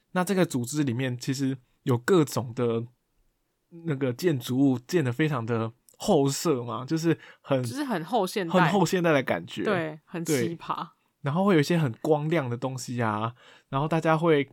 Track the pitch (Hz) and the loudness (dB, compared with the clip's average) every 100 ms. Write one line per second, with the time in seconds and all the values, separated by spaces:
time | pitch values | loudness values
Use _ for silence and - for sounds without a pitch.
0 | _ 180 180 185 165 131 120 151 139 117 | _ -4 0 0 0 0 -4 -2 -2 0
1 | 131 123 - 135 135 131 _ _ - 120 | -4 -4 -4 -2 -2 -4 _ _ -2 0
2 | - 185 139 120 127 113 120 113 117 _ | 4 4 4 0 -6 -2 -2 -2 -6 _
3 | _ _ _ _ _ _ _ 170 165 135 | _ _ _ _ _ _ _ -10 -6 -4
4 | 131 127 175 131 120 123 139 123 - 175 | -4 0 0 0 -2 2 2 2 0 0
5 | 127 117 156 131 113 113 113 - _ - | 0 0 -2 -2 -2 -2 -2 -8 _ -6
6 | - 165 139 139 175 127 120 113 131 160 | 2 4 4 0 0 -2 -2 -8 -4 -2
7 | 165 147 - - - 135 123 269 277 180 | 0 0 -4 -12 -2 -2 -2 -6 -4 -4
8 | 160 233 185 214 165 180 156 196 165 185 | -2 -2 0 -2 0 2 4 4 2 2
9 | 170 143 - 90 85 - 226 185 156 156 | 2 2 2 -4 -4 -4 -2 0 -2 -8
10 | _ 170 165 147 170 165 - - 165 _ | _ -8 -2 0 -2 -6 -8 -8 -8 _
11 | _ _ 143 165 202 165 143 175 135 110 | _ _ -4 0 4 4 4 2 0 -2
12 | 147 147 156 165 127 120 131 131 135 120 | 0 0 2 -2 -2 -4 -6 -8 -6 -2
13 | 110 104 117 - - - - 135 151 165 | -2 -2 -4 -8 -20 -20 -6 -4 0 0
14 | 165 156 170 147 139 | 2 2 4 4 2